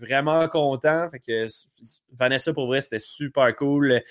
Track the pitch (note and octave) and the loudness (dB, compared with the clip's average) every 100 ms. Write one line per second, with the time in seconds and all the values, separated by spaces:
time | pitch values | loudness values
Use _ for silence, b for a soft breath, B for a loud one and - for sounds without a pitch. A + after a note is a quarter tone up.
0 | A#2 C3+ D3+ D#3+ D#3+ D#3+ C#3+ C3 D3+ D#3+ | -4 -2 2 2 2 0 0 0 0 0
1 | E3+ C3+ - A2+ A2+ - - _ A2+ - | -2 -8 -6 -4 -4 -8 -14 _ -20 -20
2 | _ B2 B2+ C3 - D3+ B2 C3 C3+ A2 | _ -2 0 0 -2 -4 0 0 -2 -4
3 | - - C#3+ C#3 B2 A2 C#3+ C#3+ C#3+ A#2+ | -6 -6 -4 2 2 2 0 2 4 2
4 | - | 0